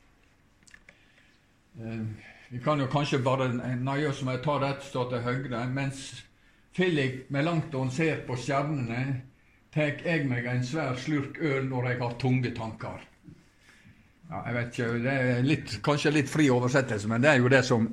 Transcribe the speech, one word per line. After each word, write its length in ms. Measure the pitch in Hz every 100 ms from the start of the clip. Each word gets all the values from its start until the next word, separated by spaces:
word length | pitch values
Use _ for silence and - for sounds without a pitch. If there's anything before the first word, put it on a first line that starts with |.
| _ _ _ _ _ _ _ - _ - _ _ _ _ _ _ _ -
Eh, 240 | 113 113 107 107 - - -
vi 80 | 123
kan 240 | 151 147
jo 80 | 127
kanskje 320 | 147 143 143
bare 260 | 127 131 131 120 123 123
nøye 320 | 131 139 151
oss 120 | 131
med 180 | 131 127
å 20 |
ta 160 | 151 143
det 160 | 139 139
som 80 | -
står 200 | 131 123
til 160 | 123 120
høyre. 360 | 131 135 117 127
«Mens 540 | 135 135 - - - - _ _ _ _
Philip 560 | - 185 156 131 127 -
Melanchthon 640 | 139 160 165 - 131 131
ser 320 | 127 160 135 -
på 80 |
stjernene, 880 | 123 - 139 143 151 113 120 135 131 - _ _ _ _
tek 320 | 156 151 139
jeg 240 | 170 165 139
meg 200 | 120 120
en 200 | 123 123
svær 320 | 160 139 127
slurk 400 | - 151 131 -
øl 300 | 160 135 131
når 220 | 127 123
jeg 80 | 123
har 120 | 120 120
tunge 320 | 131 127 123 -
tanker.» 520 | 110 107 107 92 - _ - 156 _ _ - - - - _ _
Ja, 140 | - 95 113
jeg 80 |
vet 160 | 120 120
ikke, 140 | - 117 120
det 80 | 123
er 300 | 139 127 123
litt, 280 | 131 156 - 107
kanskje 260 | - 147 156
litt 200 | 151 131
fri 140 | 151 147
oversettelse, 580 | 123 123 139 123 107 104
men 80 | 113
det 60 | 143
er 140 | 139
jo 80 | 123
det 80 | 135
som 260 | 127 123 113